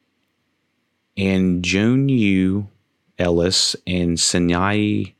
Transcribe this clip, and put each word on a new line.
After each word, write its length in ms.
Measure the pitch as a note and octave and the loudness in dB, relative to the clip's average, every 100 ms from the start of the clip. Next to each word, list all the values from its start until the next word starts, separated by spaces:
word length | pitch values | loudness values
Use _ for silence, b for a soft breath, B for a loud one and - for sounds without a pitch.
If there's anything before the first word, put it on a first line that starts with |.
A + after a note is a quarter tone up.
| _ _ _ _ _ _ _ _ _ _ _ | _ _ _ _ _ _ _ _ _ _ _
and 480 | - F#2+ F#2+ F#2 F2+ | -4 0 2 2 0
Joan 460 | F2 F#2+ A2+ B2+ C#3 | 0 0 2 2 0
Yu 580 | B2+ G2+ F#2+ F#2 G2+ G2+ - _ _ _ - | 0 2 2 0 -2 -6 -14 _ _ _ -4
Ellis 580 | F2+ E2+ F2 - - - - | 0 2 0 0 -2 -4 -4
and 320 | F2+ F2 E2+ | -2 0 0
Sinai, 840 | - F#2 F2 F2 F#2+ G#2 G#2 G#2 G2+ - | 0 0 2 2 0 0 0 -2 -6 -12